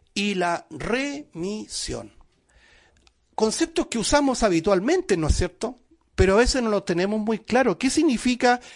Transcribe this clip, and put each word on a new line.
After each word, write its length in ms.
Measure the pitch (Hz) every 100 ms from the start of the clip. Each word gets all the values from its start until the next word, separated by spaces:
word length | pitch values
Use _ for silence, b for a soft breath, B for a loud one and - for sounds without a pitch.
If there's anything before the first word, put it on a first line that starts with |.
| b
y 200 | 202 208
la 320 | 190 175 170 -
remisión. 1400 | 151 - 247 285 285 285 160 185 214 - - - 120 104 _ _ _ _ b b b b b _ _ _
Conceptos 520 | - 220 - 330 359 -
que 120 | 226
usamos 440 | 185 294 277 -
habitualmente, 720 | 220 165 202 190 226 370 349 175
¿no 120 | 151
es 80 | -
cierto? 400 | 180 - 240 - _ _ _
Pero 200 | - 185
a 40 | 202
veces 240 | 247 262
no 80 | 226
los 140 | 202
tenemos 360 | 196 170 196 214
muy 180 | 214 220
claro. 400 | - 240 175 165
¿Qué 120 | 262
significa 720 | - 311 226 247 247 247 247 B